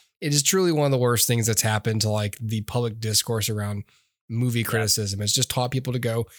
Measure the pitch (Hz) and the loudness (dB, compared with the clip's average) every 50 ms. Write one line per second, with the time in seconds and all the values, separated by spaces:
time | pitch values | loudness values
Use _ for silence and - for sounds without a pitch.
0 | _ _ _ - 185 151 147 147 143 - - 190 185 175 160 151 147 139 135 127 | _ _ _ -6 -4 0 0 2 2 2 2 2 2 2 2 2 2 2 2 4
1 | 123 120 120 113 - - 120 117 107 113 110 - - 110 107 107 - 117 110 110 | 4 4 4 4 2 2 2 2 2 0 0 0 2 0 0 0 0 0 0 0
2 | 107 107 107 107 107 104 - - 117 110 110 110 104 - - 123 120 117 107 113 | 0 0 0 0 -2 -4 -4 -6 -6 -4 -4 -4 -4 -4 -2 -2 -2 -2 -4 -6
3 | 110 110 107 - - - 113 110 104 - 107 107 101 101 101 101 - _ _ _ | -4 -2 0 0 0 0 -2 -2 -2 -2 -2 -4 -4 -4 -6 -6 -8 _ _ _
4 | _ _ _ _ _ - 113 117 123 123 113 117 113 - - 113 110 104 - 113 | _ _ _ _ _ -6 -4 -2 0 0 0 0 0 0 0 0 2 2 2 0
5 | 107 98 98 98 104 101 - - 120 - - 127 123 123 131 131 123 127 123 127 | 0 -2 -2 -2 0 0 2 2 2 0 0 0 -2 0 -2 -2 -2 -2 -2 -2
6 | 120 117 113 117 113 - - | 0 0 0 -2 -4 -6 -8